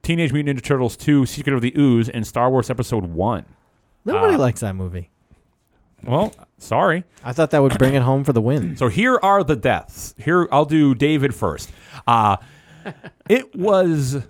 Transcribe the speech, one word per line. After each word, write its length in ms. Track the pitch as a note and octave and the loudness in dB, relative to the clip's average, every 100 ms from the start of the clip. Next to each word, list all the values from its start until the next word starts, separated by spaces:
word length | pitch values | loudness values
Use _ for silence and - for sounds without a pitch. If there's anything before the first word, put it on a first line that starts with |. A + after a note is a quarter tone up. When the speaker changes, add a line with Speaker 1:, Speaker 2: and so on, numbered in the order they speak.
Speaker 1:
Teenage 300 | - E3+ E3 | -2 -2 0
Mutant 260 | C#3+ C#3+ C3+ | -2 -2 -4
Ninja 40 | |
Turtles 320 | - C#3 B2 - | -2 -2 -2 -4
two, 280 | - D3 | 0 2
Secret 300 | B2+ - C#3+ | 2 -4 -2
of 80 | C3+ | -2
the 100 | A#2+ C#3 | -2 0
Ooze, 300 | C#3+ A#2 A2+ | 2 4 0
and 180 | A#2 G#2+ | -4 -6
Star 240 | - B2 | -2 0
Wars 180 | C3 - | 0 -2
Episode 360 | B2+ B2 A#2 F2+ | -6 -4 -4 -4
one. 380 | D#2+ G2 G#2+ - _ _ _ _ _ | -4 -4 -4 -8 _ _ _ _ _
Speaker 2:
Nobody 300 | - F#4+ A4 | -4 0 2
Speaker 1:
Uh, 40 | D#4+ | 2
Speaker 2:
likes 200 | B2+ - | 0 -2
that 140 | G#2+ | -8
movie. 360 | F#2 F#2 F2+ F2 _ _ _ _ _ _ _ _ _ | -8 -8 -10 -14 _ _ _ _ _ _ _ _ _
Speaker 1:
Well, 320 | - C3+ G#3+ - - _ | -4 -2 -2 -6 -20 _
sorry. 460 | - A#2 F#3 E3 F3+ _ | -4 0 0 0 -6 _
Speaker 2:
I 100 | A#2+ | -10
thought 200 | B2 D#3 | -2 0
that 100 | D3+ | 4
would 160 | C#3 C3 | 2 4
bring 160 | C3 | 2
it 80 | C#3 | 2
home 220 | B2 C3+ | 2 0
for 80 | C#3 | 2
the 100 | A#2+ | 0
win. 340 | A2 C#3+ C#3+ C#3 | 2 0 -4 -2
Speaker 1:
So 120 | B2 | -2
here 300 | G#2+ A#3+ B3+ | 2 2 2
are 220 | F#3+ G3+ | 2 2
the 100 | B2 C#3+ | 2 0
deaths. 600 | B2+ F#2+ - - - - | 0 -2 -4 -18 -18 -10
Here, 300 | - F3 E3+ | -2 0 2
I'll 140 | C#3 D3+ | 0 2
do 300 | D#3 C#3+ A#2+ | 2 2 2
David 360 | C#3+ D3+ C3+ | 0 0 -2
first. 380 | A#2 G2 C#2+ - - - - - | -2 -6 -6 -12 -20 -20 -8 0
Uh, 300 | A#2 G#2 G2 - - _ - | 2 4 0 -4 -20 _ -18
<laughs> 440 | - - - _ - | -16 -16 -20 _ 0
it 260 | A#3+ B3+ | 0 0
was 640 | - F#3+ F#3+ F#3 D#3 C3 C#3 | -4 0 2 2 0 -2 -6